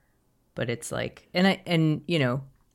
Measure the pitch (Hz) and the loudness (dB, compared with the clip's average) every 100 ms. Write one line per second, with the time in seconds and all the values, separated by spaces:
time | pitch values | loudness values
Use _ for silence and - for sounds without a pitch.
0 | _ _ _ _ _ - 117 117 - 123 | _ _ _ _ _ -8 -6 -6 -6 -6
1 | 120 - _ 180 190 - - 165 156 151 | -6 -10 _ 2 2 2 0 2 2 0
2 | - 170 127 135 135 _ _ | -2 0 0 -2 -6 _ _